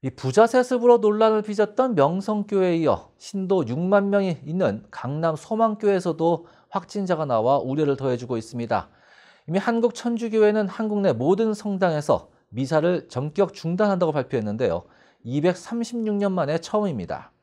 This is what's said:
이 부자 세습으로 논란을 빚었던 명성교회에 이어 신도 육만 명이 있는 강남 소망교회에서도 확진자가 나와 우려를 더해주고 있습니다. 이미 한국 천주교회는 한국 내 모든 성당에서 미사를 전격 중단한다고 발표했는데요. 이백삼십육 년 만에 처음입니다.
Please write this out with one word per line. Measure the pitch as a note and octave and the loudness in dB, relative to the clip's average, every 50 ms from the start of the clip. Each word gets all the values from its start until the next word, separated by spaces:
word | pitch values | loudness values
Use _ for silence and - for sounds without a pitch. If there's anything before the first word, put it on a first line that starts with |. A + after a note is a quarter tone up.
| - | -8
이 | C3 | -8
부자 | - - - C3 B2+ G#3 A3+ A3+ | -8 -4 -6 0 4 6 4 6
세습으로 | A#3 B3+ B3 B3 B3+ B3 A#3 B3 A#3+ A#3 | 6 2 2 2 0 2 6 6 6 6
논란을 | G3 G#3 G#3 G#3+ A3 A3 A3 G#3+ | 6 2 2 4 4 4 4 2
빚었던 | G#3 G#3+ G#3 G3 G#3+ G3+ G#3 - - B3+ A#3 | -2 -4 0 0 0 0 2 0 0 0 4
명성교회에 | D#3 C#3 D3 E3+ F#3+ G3 - G#3+ G#3 G3+ G#3 G3+ G3 F#3 F3+ E3+ E3 | 4 2 2 2 -2 -4 -4 -4 -4 -4 -2 0 0 2 2 2 2
이어 | D#3+ C#3+ D#3+ F3 - - _ _ | 2 2 0 0 -2 -18 _ _
신도 | - - - G3 F#3+ F3+ G3 F#3 D3 A2+ | -20 -10 -8 -8 -2 0 0 0 0 -2
육만 | A#2+ D3 F3 F#3 G3+ G3+ G3 G3 | -2 -4 0 2 2 2 2 2
명이 | G3 G3+ G3 F#3 E3 B2+ C3 | 0 0 0 0 -4 -6 -8
있는 | C#3+ D#3+ F#3 F#3 B2 G2+ A2 - _ | -8 -4 0 0 0 -2 -4 -10 _
강남 | - - - B2 C#3+ D#3 E3 E3 D#3 | -18 -10 -8 -6 -6 -2 -2 -2 -2
소망교회에서도 | D3 - - A3+ G#3+ A3+ A3+ G#3+ G#3 - G3+ G3 F#3 F3+ F3+ D#3 D#3 D#3+ E3 E3+ E3 - - - _ _ _ | -4 -6 -6 0 0 0 0 0 0 0 2 2 2 0 -2 -2 0 2 2 0 0 -4 -12 -20 _ _ _
확진자가 | - G3 F3+ - - G#3 G3 F3+ F3+ D#3 D#3 | -8 -8 -8 -6 -8 -6 -2 -2 -2 -2 0
나와 | C#3 B2 A2+ A2 B2 C#3 C#3 | 0 0 2 4 4 2 2
우려를 | - B2+ C3+ D3 D#3 C#3+ C#3 | 2 -2 -2 0 2 0 0
더해주고 | - C3 B2+ B2+ A#2+ B2 A#2+ C3 | 0 0 -2 -2 -2 -4 -4 -4
있습니다. | A2+ A2+ - - A#2+ A#2 A2+ A#2 - E2+ - _ _ _ _ _ _ _ _ _ _ _ | -6 -6 -8 -8 -8 -4 -2 -2 -2 -2 -6 _ _ _ _ _ _ _ _ _ _ _
이미 | - D#3+ F#3+ | -4 -4 -2
한국 | - - A#3 A#3 A3+ A#3+ A#3+ | 0 0 0 2 0 0 -2
천주교회는 | - - A#3+ A#3 A3+ A#3 A3+ G#3+ A3 G#3+ G#3 G#3 A3 G#3 | -2 -6 -4 -4 -4 -4 -2 2 4 4 4 4 2 -2
한국 | F#3+ F#3 - A3 G#3+ G#3 G#3 | -2 -4 -6 -6 -4 -2 0
내 | G3 F#3+ | 0 0
모든 | B2+ A2+ B2+ D3+ F#3+ F#3+ A3+ A3 G#3+ | 0 2 2 2 2 2 2 0 0
성당에서 | G#3 - G#3+ G3 F#3 F#3+ F3+ D#3+ D3+ D3 - B2+ E2+ - _ _ _ _ _ | -4 -4 -6 -2 0 0 0 0 0 0 0 0 0 0 _ _ _ _ _
미사를 | - A2 C3+ C3 E3 D#3 D3+ F3 F3+ D#3+ - - | -6 -6 -4 0 0 2 2 2 0 0 -4 -6
전격 | - B2 C#3 D#3 - - G3 F#3+ G3 | -6 -6 -6 -4 0 0 0 0 -2
중단한다고 | - - E3 F3 F3+ G#3+ G#3 G3 F3+ F3 D#3+ | -8 -6 -4 0 0 2 2 2 2 0 0
발표했는데요. | D3 D3+ B2 - - B2 G#2+ G#2+ G#2 A2+ C3 G2+ E2 F2 - _ _ _ _ _ _ _ | 0 -2 -4 -2 -2 -2 -2 -2 -2 0 0 0 0 -2 -6 _ _ _ _ _ _ _
이백삼십육 | _ A2+ C3 D3 D3 F3+ F3 F3+ - - A3+ A#3 A#3 A3+ A#3+ A#3+ A3 G#3+ G#3 | _ -4 -4 0 0 0 0 0 -8 -8 -6 -6 -6 -6 -6 -6 -4 -2 -2
년 | G3+ G3+ G3 | 0 0 0
만에 | F#3 F#3 D3+ C3+ D#3 E3 | 0 -2 -2 -2 -2 -4
처음입니다. | E3 - - G#3+ G#3 G3 D3 A2 F2+ - - C#2+ - - _ _ | -4 -2 -2 -2 -2 -2 -4 -4 -6 -8 -8 -10 -10 -18 _ _